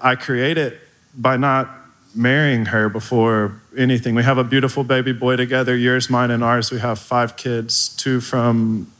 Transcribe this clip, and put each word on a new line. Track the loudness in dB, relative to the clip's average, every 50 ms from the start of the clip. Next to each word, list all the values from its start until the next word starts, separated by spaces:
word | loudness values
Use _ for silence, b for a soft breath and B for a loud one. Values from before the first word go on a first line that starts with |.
I | 0 0 0
created | 0 -2 -4 -2 -2 -2 -2 0 -2 -2 -4 -6 -12 -18 -20 _ _ _ _ -8
by | -2 0 0 2
not | 2 2 2 2 0 0 -4 -8 -18 -20 -20 _ _ _ _
marrying | -4 0 2 2 2 2 2 2 0 0 0
her | 0 0 0 0 0
before | -2 -4 -4 -2 2 2 2 4 2 2 0 -2 -4 -10 -18 _ -4
anything. | 0 0 2 2 0 0 0 0
We | 2 2
have | 2 2 2
a |
beautiful | 2 2 2 0 0 0 0 -2
baby | -2 0 0 0 0 -2
boy | -2 -2 0 0 0
together, | 0 0 0 0 0 0 0 0
yours, | 2 2 2 2 2 0 0
mine, | 0 0 2 0
and | 0 0
ours. | 2 2 2 0 0 -2
We | -4 -4
have | -4 -4 -4 -6
five | -4 -2 0 0 0 -2 -4
kids, | -6 -6 -4 -4 -4 -4 -2 -2 -2 -2 -4
two | -4 -4 -2 -2 -2 -2
from | -2 -2 -2 0 2 2 2 2 2 0 0 -2 -4 -8 -14